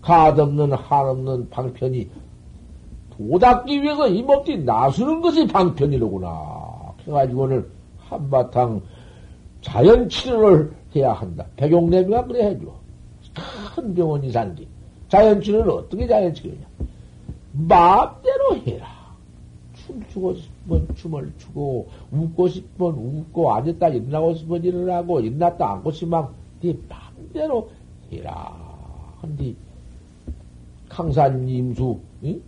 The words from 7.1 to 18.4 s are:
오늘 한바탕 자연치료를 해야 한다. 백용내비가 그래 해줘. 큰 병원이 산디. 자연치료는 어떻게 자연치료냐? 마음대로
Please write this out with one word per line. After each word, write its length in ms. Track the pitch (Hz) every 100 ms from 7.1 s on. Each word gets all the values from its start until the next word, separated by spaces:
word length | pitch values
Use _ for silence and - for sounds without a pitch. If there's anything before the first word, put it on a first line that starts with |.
| 143 135 123
오늘 260 | 131 131 - - - -
한바탕 840 | - - 143 139 123 127 120 107 - - - - - - - -
자연치료를 1080 | - 101 156 240 220 - 254 233 214 156 156 - - -
해야 180 | 131
한다. 320 | 101 98 82 - -
백용내비가 680 | 147 170 170 185 185 226 254
그래 220 | 240 208
해줘. 180 | 175 - - - - - - - - - - 202 -
큰 180 | 233
병원이 380 | 175 160 147 135
산디. 360 | 117 107 80 - - - - -
자연치료는 600 | 196 220 208 202 214 214
어떻게 380 | - - 190 240
자연치료냐? 540 | 214 180 147 - - - - - - - - - - -
마음대로 1040 | 139 160 185 170 202 311 - 508 539